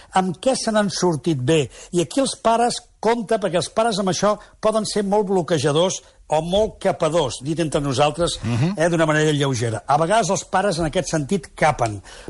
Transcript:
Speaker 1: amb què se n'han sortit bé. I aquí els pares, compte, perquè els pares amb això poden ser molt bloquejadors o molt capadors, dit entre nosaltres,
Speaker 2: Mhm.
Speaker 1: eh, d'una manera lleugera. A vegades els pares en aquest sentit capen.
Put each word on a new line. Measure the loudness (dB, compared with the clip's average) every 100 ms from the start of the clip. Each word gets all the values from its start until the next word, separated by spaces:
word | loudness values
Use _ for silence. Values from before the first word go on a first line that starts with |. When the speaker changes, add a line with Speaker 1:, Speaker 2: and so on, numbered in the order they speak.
| -4 -2
Speaker 1:
amb | -2 -2
què | -2
se | -2 0
n'han | 0 0
sortit | 0 0 0 -2 -2
bé. | 2 2 0 -8 -6 -2
I |
aquí | -2 0
els | -2 0
pares, | 0 2 2 -2 -10 _
compte, | 0 0 0 -2
perquè | 0 -2
els | -2
pares | 0 0 0
amb | -2
això | 0 0 0 -6 _
poden | 0 0
ser | -2 -2 0
molt | 0 2
bloquejadors | 0 0 0 2 2 2 -2 -12 _ -2
o | -2
molt | 0 0 0 0
capadors, | -2 0 0 2 0 -4
dit | -4 -2
entre | -2 -2
nosaltres, | -2 2 2 2 -2 -2
Speaker 2:
Mhm. | -4 0 0 0
Speaker 1:
eh, | 2
d'una | 2 2
manera | 2 2
lleugera. | 2 0 0 -2 -4 0
A | 2
vegades | 4 2 2
els | -2
pares | -2 -2 0 -2
en | -2
aquest | -2 -2
sentit | -4 -2 -4 -4
capen. | 0 0 2 -2 -4 -12 -18